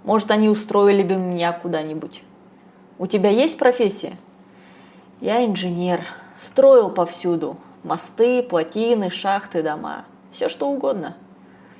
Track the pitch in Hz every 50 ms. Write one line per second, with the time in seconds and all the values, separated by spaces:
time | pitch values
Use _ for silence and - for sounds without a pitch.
0 | - 202 214 214 208 - 214 214 214 214 214 214 - - 208 202 202 202 202 196
1 | 190 175 190 185 185 180 180 170 170 175 170 - - 175 165 156 156 156 156 160
2 | 151 - - - - - - - - - - _ - - _ - - - - -
3 | 185 180 208 196 190 202 208 240 294 320 - - - 247 247 247 226 196 - -
4 | - - 185 - - - - - - - - - - - - - - - - -
5 | - - - - - 196 220 240 240 214 185 175 185 180 175 170 180 180 175 170
6 | - - - - - - - - - - - 269 269 277 262 240 208 180 - 185
7 | 170 165 - - - 175 170 160 160 135 180 - - - - - - 165 160 175
8 | - - - - 233 247 254 247 247 - 180 165 160 165 - 214 226 233 240 214
9 | 196 180 - - - 196 196 202 - - - 165 156 151 151 156 - - - -
10 | - - - - - - - - - - - - 277 285 285 269 285 277 240 190
11 | 151 - - - - - - - - - - - - - -